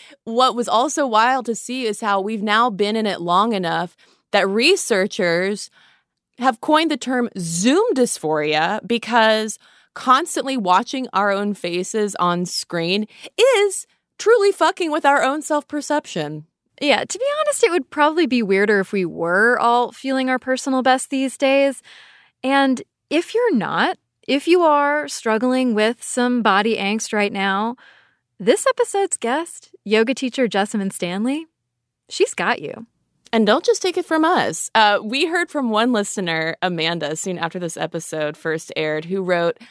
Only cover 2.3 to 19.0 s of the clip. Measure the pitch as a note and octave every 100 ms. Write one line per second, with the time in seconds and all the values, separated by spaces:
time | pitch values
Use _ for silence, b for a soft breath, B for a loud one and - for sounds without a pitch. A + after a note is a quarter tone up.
2.3 | A3 G#3 G#3 B3 F#3+ G3+ A3 G#3+ F#3 E3+
3.3 | F3 A3 G#3 F3 E3 F3 _ b b b
4.3 | G3+ F#3+ G3+ C#4 F#4+ - G#3 G3 - F3
5.3 | E3+ F#3+ G3+ - b b b b _ _
6.3 | - B3 B3 - D4+ D#4+ D4 - B3+ A#3
7.3 | - E3+ E3+ G#3+ D#4 A#4 C#4 A#3+ - D#3
8.3 | D#3 D3+ D3+ E3 G#3 F#3 A#3 A3 A#3 A3
9.3 | A3 A3 - b b b - - C4 E4+
10.3 | - C4 C4+ F#3+ F3+ A#3 C4+ B3+ F#3+ G3+
11.3 | G3 G#3 G3 F3 F3 F#3 A3 G#3 F#3+ F3
12.3 | F3 F3+ - - F3 E3 G3 G#3+ B B
13.3 | - B4 A#4 G4+ F#4 - _ _ - G4+
14.3 | A#4 G4+ G4 E4 G4 E4+ D4+ C#4+ C#4 C4
15.3 | D4 - D4 - D4+ C#4 D4 - F#3 D3
16.3 | D3+ D#3 _ _ - C#4+ A#3 - F#4 C5+
17.3 | D5 D5+ C#5 A#4 E4+ C4 - D4 D#4+ D4+
18.3 | B3 G#3 G3 - G#3 F#3 G3+